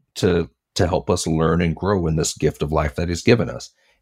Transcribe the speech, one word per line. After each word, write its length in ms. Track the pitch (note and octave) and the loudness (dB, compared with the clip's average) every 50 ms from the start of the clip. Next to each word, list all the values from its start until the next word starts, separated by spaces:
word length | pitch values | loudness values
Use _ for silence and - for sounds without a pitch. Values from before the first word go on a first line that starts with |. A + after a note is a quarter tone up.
| _ _ _ | _ _ _
to, 320 | - - F#2+ F2 F2 E2 - - _ _ _ _ | 0 0 2 2 2 0 -4 -10 _ _ _ _
to 100 | - G2 | 0 0
help 240 | E2+ F#2 D#2+ - - | 2 0 -2 0 0
us 160 | F2+ F2 - | -2 -2 0
learn 340 | F2 D#2+ D#2+ D#2+ D#2+ E2 E2+ | 0 0 2 2 2 2 2
and 140 | F2 E2 D#2 | 0 0 -2
grow 320 | - F#2 F#2+ G#2 F#2+ E2+ | -2 -2 -2 0 0 0
in 100 | D#2+ D#2+ | 0 0
this 200 | D#2 D2 - - | -2 -2 -4 -4
gift 260 | - D2+ D2+ D2 - | -2 -2 -2 -2 -2
of 100 | D2+ D2 | -4 -2
life 220 | D#2 D2+ D2+ D2 - | 0 -2 -2 -2 -4
that 140 | - F2 F2 | -4 -4 -4
he's 140 | F2 E2+ | -4 0
given 280 | - - A#2+ A2+ F2 A#1 | 2 4 4 4 2 -2
us. 200 | B1 - - - _ _ _ _ _ _ | -6 -10 -14 -16 _ _ _ _ _ _